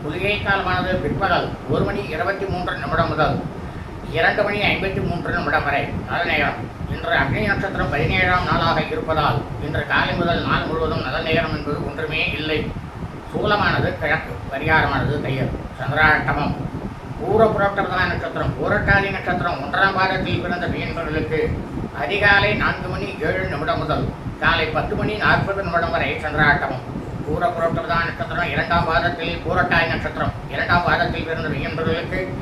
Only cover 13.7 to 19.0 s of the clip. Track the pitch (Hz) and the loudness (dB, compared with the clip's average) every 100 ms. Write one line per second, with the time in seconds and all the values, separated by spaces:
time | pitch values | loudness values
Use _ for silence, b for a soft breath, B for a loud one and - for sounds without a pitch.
13.7 | - 135 - 151 147 - - - 135 156 | 2 0 0 0 -2 -2 -8 -6 -4 2
14.7 | 160 143 135 123 - 156 135 127 - - | 4 4 2 0 0 0 0 -2 -2 -8
15.7 | - 127 147 156 151 139 147 - - - | -6 -2 4 4 4 2 0 0 -2 -4
16.7 | - - - - - 226 214 220 180 202 | -6 -8 -10 -10 -8 0 4 6 6 2
17.7 | 202 190 185 180 170 170 160 151 - 160 | 2 0 0 0 0 -4 -2 -2 0 0
18.7 | 208 202 196 | 2 4 4